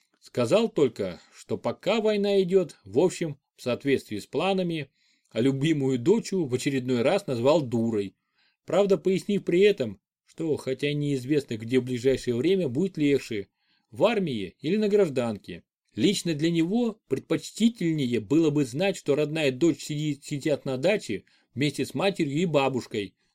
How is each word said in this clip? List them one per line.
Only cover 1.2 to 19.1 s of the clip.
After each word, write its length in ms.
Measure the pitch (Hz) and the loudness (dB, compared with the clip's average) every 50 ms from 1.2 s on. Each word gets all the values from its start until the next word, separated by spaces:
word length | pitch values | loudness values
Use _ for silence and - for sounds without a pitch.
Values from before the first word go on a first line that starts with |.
| - _ - | -18 _ -20
что 240 | - - - 113 98 | -16 -8 -8 -6 -4
пока 420 | - 120 117 - - 175 220 226 | -4 -6 -6 -4 -2 -2 0 0
война 400 | 208 214 214 202 202 202 202 196 | 0 0 0 0 0 2 2 2
идет, 320 | 190 170 190 190 170 143 - _ - | 2 2 2 0 0 0 -8 _ -10
в 140 | 98 101 139 | -2 0 2
общем, 400 | 185 170 - - 170 151 143 _ _ _ _ | 2 2 0 -2 -8 -8 -8 _ _ _ _
в 80 | - | -8
соответствии 560 | - 123 120 117 - 139 131 104 - - 104 98 | -4 -4 -4 -2 0 0 0 0 0 -6 -10 -10
с 80 | - | -8
планами, 640 | - - 143 180 196 196 185 180 170 165 151 139 - _ _ _ _ _ _ _ _ | -6 -4 -2 0 0 0 0 -2 -4 -4 -6 -8 -12 _ _ _ _ _ _ _ _
а 120 | - 113 | -2 0
любимую 560 | 123 135 135 135 143 165 156 143 135 135 131 120 | 2 2 2 2 2 2 2 2 2 0 0 0
дочу 480 | 120 165 220 233 - - 196 185 156 | 4 4 2 2 2 -2 -2 -2 -2
в 80 | 120 123 | -2 -2
очередной 480 | 123 - 147 139 131 123 127 127 120 | -2 -2 0 -2 -2 0 0 0 2
раз 240 | 113 147 190 196 - | 2 2 2 2 0
назвал 340 | 156 127 113 120 139 160 170 | -2 -2 2 4 4 4 4
дурой. 560 | 135 113 120 113 113 113 110 101 101 92 _ _ _ _ _ _ _ _ _ _ _ | 2 0 -2 0 0 0 0 -2 -2 -4 _ _ _ _ _ _ _ _ _ _ _
Правда, 320 | - 160 185 202 190 196 | -2 0 2 4 4 2
пояснив 480 | 180 - 185 190 170 - - 202 185 - | 2 2 0 0 0 0 -2 -2 -2 -2
при 160 | - 175 180 | 0 2 4
этом, 400 | 202 208 202 - 123 107 95 - _ _ _ _ _ | 4 4 4 2 -4 -6 -6 -12 _ _ _ _ _
что, 320 | _ _ - 165 156 131 | _ _ -6 -4 -4 -2
хотя 360 | - - 131 131 - 143 143 | -2 -2 -6 -4 -2 -2 -2
неизвестно, 640 | 147 147 147 143 139 131 120 131 151 143 - - 123 | -2 -2 -2 -2 -2 -2 -2 -2 -2 -2 -2 -4 -8
где 220 | 107 113 113 127 131 | -8 -4 0 0 0
в 60 | 123 | 0
ближайшее 500 | 127 127 117 117 135 127 - - 127 117 | 0 -4 0 0 0 0 0 -2 -2 -2
время 340 | 120 - 175 196 190 170 131 | 0 2 2 2 2 0 -2
будет 300 | 117 151 160 - - 156 | -2 -2 -2 -2 -2 0
легче, 500 | 147 143 139 127 - - 113 101 98 _ _ _ _ _ _ _ _ _ | 2 2 2 2 0 -4 -8 -8 -8 _ _ _ _ _ _ _ _ _
в 140 | 110 113 175 | -2 2 2
армии 520 | 226 233 202 185 151 120 104 92 87 - _ | 2 2 2 -2 -2 -4 -6 -6 -8 -10 _
или 160 | 135 156 196 | -4 -2 -2
на 120 | 220 214 196 | 0 0 2
гражданке. 720 | 208 208 190 151 127 131 120 117 104 - - - 87 85 _ _ _ _ _ _ - | 4 2 2 2 0 -2 -2 -2 -4 -6 -10 -14 -16 -16 _ _ _ _ _ _ -4
Лично 400 | 107 131 196 190 - - 175 156 | 0 0 0 0 0 -2 -4 -2
для 160 | 139 160 170 | -2 0 0
него 500 | 170 165 160 175 214 240 240 226 - _ _ - | 0 0 0 0 0 0 -2 -2 -4 _ _ -4
предпочтительнее 1120 | 135 135 - - 160 156 - - - - 220 226 226 - 175 165 160 151 131 120 123 - | -4 -4 -2 -2 -4 -4 -4 -6 -2 0 0 2 2 0 -2 0 0 0 0 0 0 -2
было 300 | 107 95 143 165 165 151 | 0 2 2 4 4 4
бы 140 | 143 151 139 | 2 0 -2
знать, 320 | 113 120 156 190 202 180 | -2 -2 -2 -2 -2 -2
что 180 | - - 147 | -2 -2 0